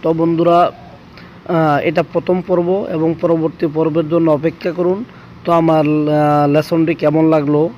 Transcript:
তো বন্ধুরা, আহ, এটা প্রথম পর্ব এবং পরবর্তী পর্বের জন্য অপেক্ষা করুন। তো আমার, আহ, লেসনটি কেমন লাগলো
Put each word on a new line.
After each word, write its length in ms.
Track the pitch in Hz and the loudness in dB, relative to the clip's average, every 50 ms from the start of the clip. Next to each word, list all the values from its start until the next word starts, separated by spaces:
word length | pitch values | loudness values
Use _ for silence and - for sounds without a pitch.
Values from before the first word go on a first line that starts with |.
তো 120 | - 160 165 | 0 -2 0
বন্ধুরা, 580 | 160 165 165 170 160 170 170 170 170 175 - - - - - - - - - - - - - - - - - | 0 0 0 0 2 2 2 4 4 2 0 -2 -10 -20 -20 -20 -20 -20 -20 -20 -20 -20 -20 -20 -20 -10 -4
আহ, 320 | 180 165 160 156 147 143 | -2 0 2 2 0 0
এটা 200 | - 170 156 175 | 0 -2 -2 -2
প্রথম 400 | 160 - - 175 - - 180 185 170 | -4 -2 -4 -6 -2 0 -2 -2 0
পর্ব 400 | - 185 175 175 175 185 196 220 - | -2 -2 0 0 0 -2 -2 -4 -4
এবং 240 | 180 160 160 165 165 165 | -4 -2 -2 -2 -2 -2
পরবর্তী 460 | - 170 170 160 156 160 - - - 160 147 | 0 0 0 0 -2 -4 -4 -4 -6 -4 -2
পর্বের 340 | 156 160 160 151 165 160 151 | -2 -2 0 0 -2 -2 0
জন্য 220 | 165 170 165 160 | 0 0 2 2
অপেক্ষা 420 | 151 143 147 165 160 - - 190 | 0 0 0 -4 -6 -4 -8 -8
করুন। 320 | 160 170 180 175 185 202 247 - - - - - - - - | -4 -2 -2 -2 -2 -4 -6 -12 -16 -20 -20 -20 -20 -12 -4
তো 80 | - | 0
আমার, 320 | 170 170 165 165 160 156 151 | 0 2 2 2 2 2 2
আহ, 680 | 147 151 151 151 151 151 151 151 147 147 147 147 143 | 2 0 0 0 0 0 2 2 2 2 2 2 2
লেসনটি 440 | 143 151 151 - 175 165 165 156 165 | 2 0 0 0 0 0 0 0 -2
কেমন 340 | - 156 151 147 156 160 160 | 0 0 0 2 2 2 2
লাগলো 420 | 160 156 143 139 147 147 156 170 233 | 2 2 0 0 0 0 0 -2 -4